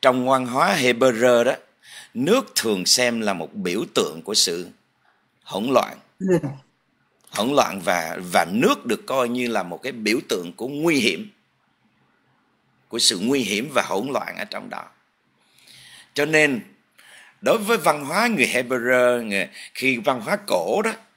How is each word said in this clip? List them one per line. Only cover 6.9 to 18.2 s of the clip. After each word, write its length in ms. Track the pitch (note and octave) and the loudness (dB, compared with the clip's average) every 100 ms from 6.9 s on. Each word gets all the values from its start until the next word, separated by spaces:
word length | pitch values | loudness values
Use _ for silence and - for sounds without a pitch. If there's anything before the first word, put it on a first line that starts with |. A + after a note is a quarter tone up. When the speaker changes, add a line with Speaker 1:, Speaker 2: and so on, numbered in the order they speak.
| _ _ _ _ | _ _ _ _
Speaker 1:
Hỗn 200 | - A2 C#3+ | -4 0 2
loạn 260 | A2+ G2 | 2 0
và, 340 | F2+ F2+ D#2+ E2+ F2+ | -2 -2 -2 -8 -2
và 140 | F2 E2+ | 0 2
nước 340 | G2+ F3 C#4+ B2 | 2 2 2 -2
được 200 | G#2+ - | -4 -2
coi 240 | C3 B2 | -2 0
như 180 | B2 B2 | -2 -2
là 160 | A2 | -2
một 160 | F2+ F2 | -4 -8
cái 80 | B2+ | -10
biểu 260 | B2+ G#2 A#2+ - | -4 0 0 0
tượng 240 | G#2 F2 | -4 -4
của 140 | - A#2+ | -8 -8
nguy 280 | C#3+ D#3+ D3+ | -2 0 2
hiểm, 340 | G#2+ E2 - _ _ _ _ _ _ _ _ _ _ _ _ _ _ _ _ | 2 0 -8 _ _ _ _ _ _ _ _ _ _ _ _ _ _ _ _
của 120 | A2+ | 0
sự 200 | - G2 | 0 0
nguy 200 | G#2 C#3 | 0 0
hiểm 300 | G#2+ G2+ C#3 | 0 -2 0
và 80 | C3 G2 | 0 0
hỗn 220 | F#2+ B2+ | -2 -2
loạn 240 | B2 E2+ F2 | -4 -6 -10
ở 80 | G#2 | -10
trong 240 | G#2 G2+ | -10 -12
đó. 140 | - - _ _ _ _ _ _ _ _ - - - - | -14 -14 _ _ _ _ _ _ _ _ -20 -20 -20 -12
Cho 120 | - D3 | -4 2
nên 360 | D#3 D3+ B2+ - _ _ _ - - - _ | 4 4 2 -8 _ _ _ -20 -20 -20 _
đối 160 | A2+ A3+ | 0 0
với 200 | G#3 A3+ | 2 0
văn 280 | E3 D3 C#3 | 2 0 0
hóa 220 | F3 | 0